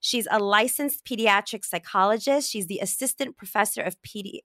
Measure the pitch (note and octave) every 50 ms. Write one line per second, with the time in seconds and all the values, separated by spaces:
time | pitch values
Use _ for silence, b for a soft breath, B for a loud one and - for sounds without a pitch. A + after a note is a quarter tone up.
0 | b - - B3 G#3 - - A3 G3+ G3+ G3+ G#3 A3 B3+ - - D4 C#4+ C#4 -
1 | _ - C4 G#3+ A3+ A3 G3+ G3+ G#3 - - - - - - F3 E3+ - - G3+
2 | F#3+ G3+ G#3+ A3+ A3 C#4 C#4 C#4+ C#4 - - A3 F#3+ E3 G3+ - G3+ F#3+ - -
3 | C4 C4 - - C#4 C4 - _ - F#3 - G#3+ G#3 G#3+ - - - F3+ F#3 _
4 | _ - - G#3 G3 G3 - -